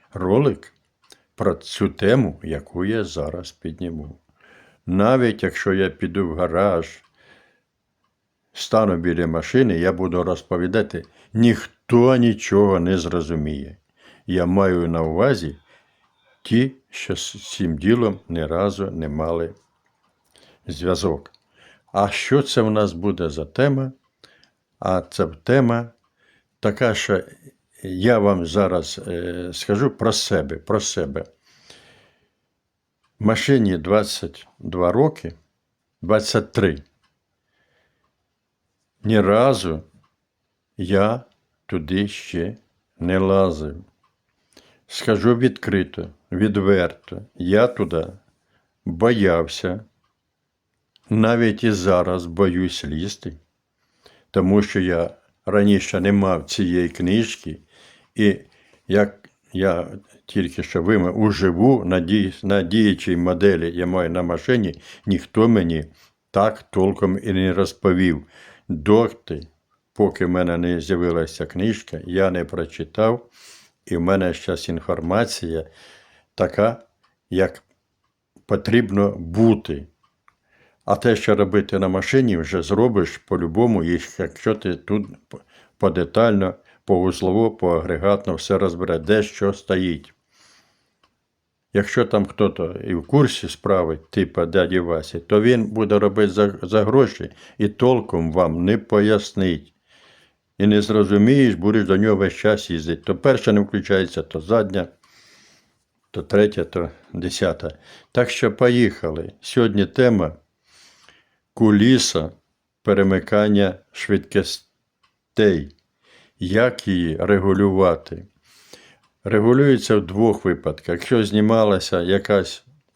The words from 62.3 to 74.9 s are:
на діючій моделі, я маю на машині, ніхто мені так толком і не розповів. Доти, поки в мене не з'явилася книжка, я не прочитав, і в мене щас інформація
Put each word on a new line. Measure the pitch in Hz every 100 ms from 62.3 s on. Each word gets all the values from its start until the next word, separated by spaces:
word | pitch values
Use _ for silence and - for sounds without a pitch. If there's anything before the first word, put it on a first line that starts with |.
| -
на | 98 101
діючій | 87 107 107 92 - 87
моделі, | 87 87 101 87 85 87
я | 90
маю | 92 85
на | 87
машині, | 87 85 - 127 95 - - - -
ніхто | 92 - - 113
мені | 110 85 80 78 _ _ _ _
так | 98 107 -
толком | - 98 95 95 98 98
і | 113
не | 92 95
розповів. | 90 92 - 101 90 92 76 - _ - - -
Доти, | 82 76 107 117 - - 76 80 _ _ _ _
поки | - 101 - 87
в |
мене | 90 87 85
не | 87 87
з'явилася | 78 90 87 85 80 - 80
книжка, | 90 107 104 - 80 -
я | 92 95
не | 90
прочитав, | 82 85 82 - 80 - 110 120 - _ - - _ _ -
і | 85
в |
мене | 85 95 92
щас | 82 - 87 -
інформація | 82 -